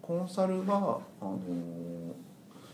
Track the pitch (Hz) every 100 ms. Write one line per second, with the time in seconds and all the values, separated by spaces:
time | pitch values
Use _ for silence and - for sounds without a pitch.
0 | - 170 180 196 190 185 190 202 185 -
1 | - - 98 95 90 87 85 85 85 85
2 | 82 - - - - - -